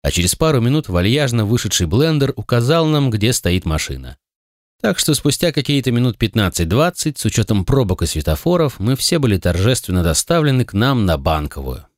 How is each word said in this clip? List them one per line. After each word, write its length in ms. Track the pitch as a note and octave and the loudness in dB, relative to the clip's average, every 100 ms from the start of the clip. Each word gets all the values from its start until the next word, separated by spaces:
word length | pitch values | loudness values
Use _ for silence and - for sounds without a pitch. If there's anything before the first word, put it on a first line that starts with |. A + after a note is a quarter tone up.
А 100 | D#2 | -2
через 240 | F3+ F3 - | -2 -2 0
пару 240 | D#3+ C3+ | 0 2
минут 300 | A#2+ D3+ C3+ | 2 0 0
вальяжно 560 | F2 F#2 C#3 C#3 A#2 G2+ | 0 2 0 0 0 0
вышедший 420 | A#2+ G#2 - E2+ | 0 0 -2 0
блендер 460 | G2+ D#3+ D#3 C3+ - | 2 2 2 0 -4
указал 500 | G2+ A#2+ A#2+ E3 D#3+ | -2 0 2 2 2
нам, 240 | D3+ C#3 | 2 0
где 220 | A2 G#2+ | 0 0
стоит 320 | B2+ F#2+ F2+ | 0 0 0
машина. 540 | E2+ D#2 - C2 B1+ B1+ _ _ _ _ _ _ | 0 -2 -4 -10 -12 -20 _ _ _ _ _ _
Так 180 | A3 F3+ | -2 0
что 140 | - | 0
спустя 400 | D3 D3 - F3 | 0 0 0 0
какие-то 400 | D3+ C3+ C#3+ B2+ | 0 0 0 2
минут 240 | A#2+ B2 - | 2 0 0
пятнадцать-двадцать, 1000 | A2 A2+ F#2+ - E2 A2 E3+ - D#3 - | -2 2 0 0 0 2 0 0 -6 -2
с 60 | |
учётом 400 | A2 - G#2 G#2 | -2 0 0 0
пробок 380 | F2 C3+ G#2 F2+ | 2 2 2 0
и 40 | E2 | -2
светофоров, 760 | D#2+ D#2 D#2 E3 F3 D3+ - | -2 -2 -2 0 0 0 -2
мы 160 | G#2+ C3+ | -2 -2
все 200 | - E3+ | 0 0
были 200 | C3 F#2+ | 2 2
торжественно 680 | F2 E2+ G#2 B2+ - F2+ | 0 0 0 0 0 0
доставлены 600 | E2+ D#2 - E3+ D3+ B2+ A#2+ | 2 0 0 2 2 0 0
к 80 | |
нам 320 | G2+ B2+ B2+ G2 | 0 2 2 2
на 120 | D#2 | 0
Банковую. 720 | C#2+ D#2 D2 - C2 B1+ - | 0 -2 -4 -8 -10 -10 -14